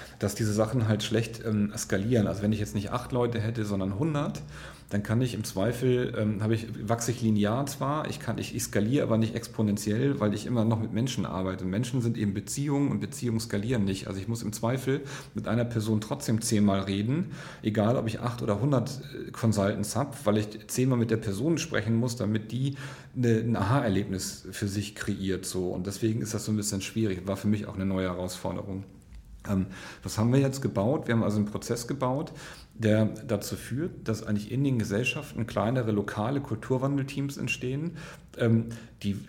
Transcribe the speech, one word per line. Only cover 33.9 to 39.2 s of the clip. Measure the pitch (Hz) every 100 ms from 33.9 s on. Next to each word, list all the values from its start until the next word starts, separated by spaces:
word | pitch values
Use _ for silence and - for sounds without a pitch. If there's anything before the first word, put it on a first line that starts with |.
| - -
dass | 107
eigentlich | - 104 -
in | 123
den | 143 120
Gesellschaften | 98 101 123 - - - 110
kleinere | 104 107 131 110
lokale | 104 101 107 110 143
Kulturwandelteams | 139 113 - 127 139 143 135 139 139 -
entstehen, | 123 135 127 139 170 - - - - -
ähm, | 117 113 - - - -
die | 101 98